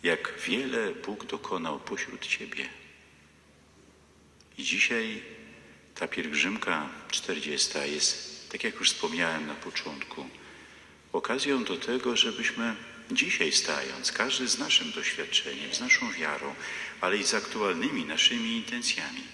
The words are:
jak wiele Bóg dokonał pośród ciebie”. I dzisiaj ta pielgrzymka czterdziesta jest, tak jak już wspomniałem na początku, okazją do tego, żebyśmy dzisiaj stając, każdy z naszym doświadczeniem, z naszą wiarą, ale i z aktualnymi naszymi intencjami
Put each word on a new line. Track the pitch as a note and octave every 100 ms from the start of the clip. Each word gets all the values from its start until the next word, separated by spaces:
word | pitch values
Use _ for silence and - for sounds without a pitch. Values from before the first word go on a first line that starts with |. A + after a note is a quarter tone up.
jak | F2 D#2+ - - -
wiele | B2+ C3+ A#2+ G#2
Bóg | E2 - G#2+ -
dokonał | - - F#2 D#2+ D2
pośród | - G2+ - - -
ciebie”. | - - - C2+ - - - - - - - - - - - - - - - - - - -
I |
dzisiaj | - - - A#2 A2 G#2+ - - - - - - - -
ta | E2
pielgrzymka | - D#2 D2 D#2+ G#2+ G2+ E2 D2 - -
czterdziesta | - - D#2 D2 C#2+ - D2+ C#2+
jest, | D2+ - - - - -
tak | -
jak | A#2 -
już | -
wspomniałem | - E2 D#2+ E2+ D#2 D2+
na | D2
początku, | - - D#2+ D2 - - C2+ - - - - - - - -
okazją | E2+ - B2+ C#3+ C3+
do | G#2 F2
tego, | - B2+ B2+ A2+
żebyśmy | A#2 G#2+ A#2 A#2+ A#2 A2 - - -
dzisiaj | - - - D#2
stając, | - - D2 C2+ C2+ -
każdy | - A#2+ B2 B2
z | -
naszym | D#3 - A#2+
doświadczeniem, | - - - - - - C#2 -
z | -
naszą | B2 - A#2
wiarą, | F2 D2+ D2 C#2+ C#2 - - - -
ale | F#2 G#2
i |
z | G2
aktualnymi | A2 - A#2 G2+ E2+ C3+ - -
naszymi | D#2+ - A#2+ A2+ A#2
intencjami | A2 A#2+ A#2+ - D2+ E2 -